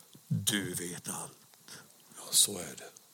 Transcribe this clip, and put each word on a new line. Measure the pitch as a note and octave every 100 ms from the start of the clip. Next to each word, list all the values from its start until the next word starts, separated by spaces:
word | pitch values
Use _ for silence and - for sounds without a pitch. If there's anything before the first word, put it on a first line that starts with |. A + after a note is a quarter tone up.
| - - -
du | G#2+ G2+ G#2 F#2
vet | F2+ F2 F2 -
allt." | E2+ E2 - - - - - - - - -
Ja, | -
så | - - F#2+
är | D#2+ -
det. | - - -